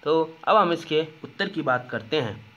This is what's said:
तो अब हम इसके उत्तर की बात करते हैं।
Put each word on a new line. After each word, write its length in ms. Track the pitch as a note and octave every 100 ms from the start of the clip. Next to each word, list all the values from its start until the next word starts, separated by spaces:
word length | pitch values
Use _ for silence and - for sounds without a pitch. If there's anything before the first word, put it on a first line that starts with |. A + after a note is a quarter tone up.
तो 340 | - D#3+ D#3+ -
अब 140 | - G#3+
हम 160 | F3+
इसके 340 | E3 - D#3 D#3 -
उत्तर 260 | C#3 - G3
की 120 | E3
बात 240 | C#3+ B2+ -
करते 300 | A#2 G#2+ D3+
हैं। 240 | A#2+ G2 -